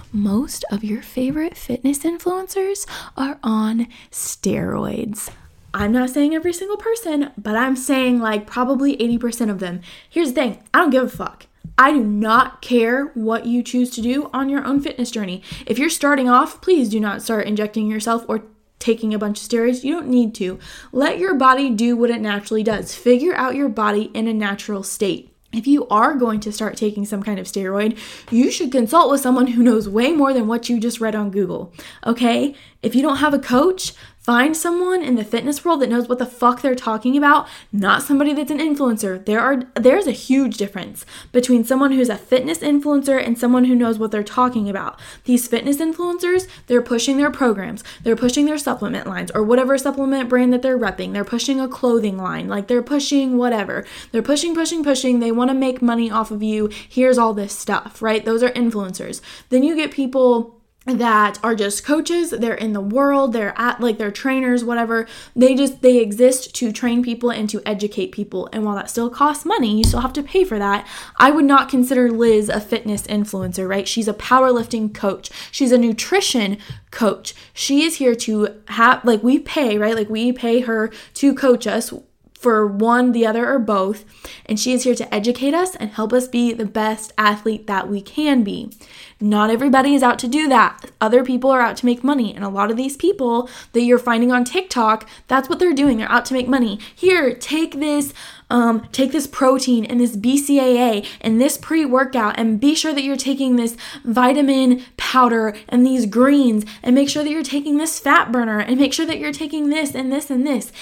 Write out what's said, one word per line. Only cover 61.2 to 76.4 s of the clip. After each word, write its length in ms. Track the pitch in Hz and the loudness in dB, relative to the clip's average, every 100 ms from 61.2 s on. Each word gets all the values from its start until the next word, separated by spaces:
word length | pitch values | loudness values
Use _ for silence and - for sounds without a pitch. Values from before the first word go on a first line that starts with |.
| 208 202 | 2 0
are 100 | 220 | -2
just 300 | 220 202 208 | 0 -2 -4
coaches, 460 | - 302 320 339 330 | -2 -2 0 -2 -2
they're 240 | - 233 | -2 -4
in 180 | 220 220 | -4 -4
the 80 | 208 | -4
world, 540 | 196 233 277 277 269 | -2 0 2 2 2
they're 200 | 233 202 - | 0 -4 -2
at, 220 | 240 - | -2 0
like, 160 | 240 220 | -2 -2
they're 120 | 208 | -4
trainers, 540 | 202 262 262 254 247 | -4 -2 -2 2 0
whatever. 420 | 233 233 233 233 226 - - - | 0 -2 0 -2 -4 -10 -8 4
They 180 | 254 | 4
just, 280 | 262 277 269 | 6 0 4
they 160 | 254 247 | 6 6
exist 580 | 220 208 247 262 - - | 4 4 4 4 -6 -6
to 160 | 240 | -6
train 320 | 214 247 240 | -2 -2 0
people 260 | 247 226 240 | -2 -2 -2
and 200 | 220 214 | -2 -4
to 120 | 214 - | -4 -4
educate 480 | 208 208 208 185 | -4 -4 -4 -6
people. 340 | - 202 185 - | -6 -8 -8 -8
And 100 | 220 | -6
while 120 | 214 202 | -4 -4
that 140 | - | -6
still 200 | - 233 | -4 -4
costs 340 | 240 285 285 | 0 0 0
money, 340 | 320 440 233 214 | -2 0 0 2
you 60 | |
still 160 | 226 240 | 2 0
have 140 | 254 | -2
to 100 | 269 | -4
pay 220 | 285 381 370 | -2 0 0
for 120 | 214 | 0
that. 300 | 202 202 - - - - | -2 -2 -4 -16 -6 4
I 120 | 262 | 6
would 140 | 302 | 6
not 240 | 277 277 254 | 6 4 4
consider 420 | 262 247 254 247 | 2 2 4 2
Liz 380 | 226 233 214 208 | 4 4 4 2
a 140 | 214 | -2
fitness 440 | 214 226 214 208 - | -2 -4 -4 -6 -4
influencer, 600 | 208 208 190 185 175 185 | -4 -4 -4 -6 -6 -4
right? 180 | 196 196 | -4 -4
She's 220 | - 214 | -4 -4
a 60 | |
powerlifting 800 | 208 - 254 262 247 233 240 214 | -4 2 4 4 2 0 -4 -4
coach. 360 | 208 202 190 - - - | -4 -4 -4 -8 -16 -10
She's 220 | - 262 | -2 4
a 40 | 247 | 4
nutrition 800 | 233 220 - 370 381 254 | 4 0 0 0 2 0